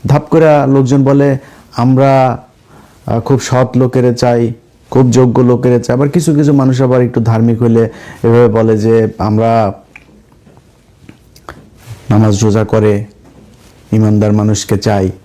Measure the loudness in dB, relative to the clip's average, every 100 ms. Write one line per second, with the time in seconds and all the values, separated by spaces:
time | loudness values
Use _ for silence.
0 | 0 -2 0 2 2 2 2 0 2 0
1 | 2 2 0 -2 -8 -20 -12 -2 0 2
2 | 2 2 0 -2 -14 _ _ -20 -20 _
3 | -6 -6 -2 -4 0 -2 0 -2 -2 0
4 | -2 0 -2 0 -2 -6 _ _ _ 0
5 | 2 2 2 2 0 0 0 -2 -2 -2
6 | -2 -2 -2 0 0 2 0 0 0 0
7 | 0 -2 -2 0 0 0 0 2 0 -6
8 | -20 -4 2 4 4 2 0 0 2 0
9 | 0 -4 -2 0 0 0 -2 -6 _ -20
10 | _ -20 _ _ _ -20 _ _ _ _
11 | -20 -20 _ -20 -20 -20 -20 -20 -20 -20
12 | -2 0 0 0 0 -2 0 0 0 -2
13 | -6 -20 -20 -20 -20 -20 -20 _ -4 0
14 | 2 0 0 0 -2 -4 -4 -4 -2 -2
15 | -4 -6